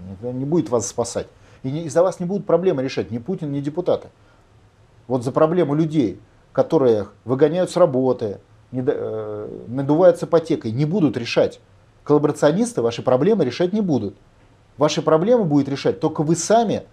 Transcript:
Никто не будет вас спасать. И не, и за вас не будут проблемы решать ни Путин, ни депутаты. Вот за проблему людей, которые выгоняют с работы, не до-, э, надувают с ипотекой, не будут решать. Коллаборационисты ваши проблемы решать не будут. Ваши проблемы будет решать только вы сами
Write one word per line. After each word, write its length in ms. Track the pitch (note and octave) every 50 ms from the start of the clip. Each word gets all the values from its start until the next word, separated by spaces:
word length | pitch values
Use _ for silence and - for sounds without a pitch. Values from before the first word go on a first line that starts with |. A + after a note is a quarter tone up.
| F2 F#2+
Никто 220 | G2 F#2 A2+ B2
не 140 | B2+ B2+ C3+
будет 260 | C#3+ D#3+ F3 D3+ A2
вас 160 | A#2+ A#2 G#2
спасать. 400 | - - - A#2 - - G2+ E2 - _ _ - - - _ -
И 60 | C3
не, 140 | C3+ D#3+ E3+
и 40 | D#3
за 140 | B2 E3 F3
вас 160 | F#3+ F#3 -
не 60 | F3+
будут 200 | F3 G3+ G3+ -
проблемы 360 | - E3 E3+ F3 F#3+ E3 C3+ C3
решать 280 | C3+ - C3+ G#2 F2
ни 80 | G#2+ A#2+
Путин, 320 | A#2 - F#3+ F#3 D#3+ D3
ни 100 | C#3 C#3+
депутаты. 480 | C#3 D3 D3 F3+ F3 - A#2 - - - - _ _ _ _ _ _ _ _ _ _ _ _ _ _ _ _ _ _ -
Вот 160 | B2 C3 A2+
за 80 | B2+ -
проблему 420 | D3+ D#3 D#3 E3+ F3+ E3 C3+ D3
людей, 460 | D3+ E3 D#3 D3+ E3 B2+ G2 F2 - - _ _ _ _ _ -
которые 560 | C3+ C3 - D#3+ D#3+ C3+ B2 A2+ G#2 G2 - - _ _
выгоняют 460 | G#2+ B2+ C3 D3+ D3 D#3+ F3+ F3+ F3
с 60 | -
работы, 640 | F3+ F3+ D#3+ C3 B2+ C3 C3 B2 B2 A#2+ G#2 G2 - - _ - _ _ _
не 120 | - B2+ B2+
до-, 120 | C3+ -
э, 680 | A2+ A2 A2 A2 A2 G#2+ G#2+ G#2 G#2 G#2+ A#2 A#2 - -
надувают 520 | - A#2+ C3+ C#3 C#3 D3 D#3+ F#3 F3+ E3+ F3
с 40 | E3
ипотекой, 480 | - - E3 D#3+ - D#3+ - - A2+
не 140 | A2 B2+ D3+
будут 320 | D3+ E3+ G#3+ E3 C3+ -
решать. 440 | B2 A#2 A#2 - E3+ C#3 - - - _ _ _ _ _ _ _ _ _
Коллаборационисты 800 | - D3 D3+ D3 D3 D3 - - D3 D#3 F#3+ A#3+ A#3 - - A#2
ваши 200 | A#2 A2+ - A2+
проблемы 420 | B2+ B2+ B2+ C#3+ G3 A3+ G3+ D3+
решать 280 | B2 A#2+ - E3+ F3+ F#3+
не 80 | G#3+
будут. 360 | G#3 F3+ D3 A#2+ G#2 F#2+ - - _ _ _ _ _ _ _ _ _ _ _ -
Ваши 240 | C3+ D#3 - E3+ C#3
проблемы 420 | D#3 D#3 D#3 F3 G#3+ B3 A#3+ G#3+
будет 240 | D#3+ D3 D3 C#3 C#3
решать 300 | C#3 C3+ - C3+ A2+ -
только 240 | - D#3 D#3 - D#3
вы 140 | D3 E3+
сами 480 | E3 - - G3+ A#3 A#3 G3+ C3 F#2+ - -